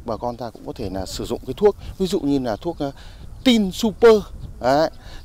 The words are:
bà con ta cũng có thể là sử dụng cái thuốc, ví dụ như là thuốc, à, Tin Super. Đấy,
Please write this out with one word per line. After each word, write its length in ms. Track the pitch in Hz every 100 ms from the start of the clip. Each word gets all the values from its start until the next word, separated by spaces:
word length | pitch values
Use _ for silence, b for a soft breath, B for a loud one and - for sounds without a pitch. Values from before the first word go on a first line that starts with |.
| 120
bà 120 | 104
con 200 | 120 117
ta 120 | 120
cũng 120 | - 139
có 80 |
thể 160 | - 101
là 160 | 95 92
sử 200 | - 104
dụng 160 | 117 -
cái 80 | 123
thuốc, 180 | 208 - B B
ví 100 | 185
dụ 120 | 196
như 200 | 143 143
là 160 | 123 104
thuốc, 240 | 170 160
à, 120 | 139 - B B B -
Tin 280 | 262 226 190
Super. 500 | - 226 180 233 214 - - - -
Đấy, 280 | 120 143 160 - B B